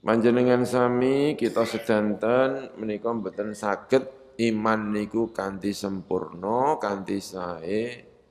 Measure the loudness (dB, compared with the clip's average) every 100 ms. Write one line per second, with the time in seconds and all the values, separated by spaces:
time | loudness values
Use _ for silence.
0 | 4 4 6 6 6 4 4 2 2 4
1 | 2 2 0 0 0 2 0 -2 2 2
2 | 2 0 2 2 2 -2 -10 -10 -6 -4
3 | -4 -4 -6 -6 -8 -4 -2 -4 2 2
4 | 2 -14 -20 -2 0 2 2 0 0 -4
5 | -2 -2 -2 -2 -6 -4 -4 -4 -4 -6
6 | -4 -4 -4 -8 -2 0 0 0 -2 -4
7 | -4 -6 -6 -8 -8 -8 -4 -4 -4 -10
8 | -20 _ _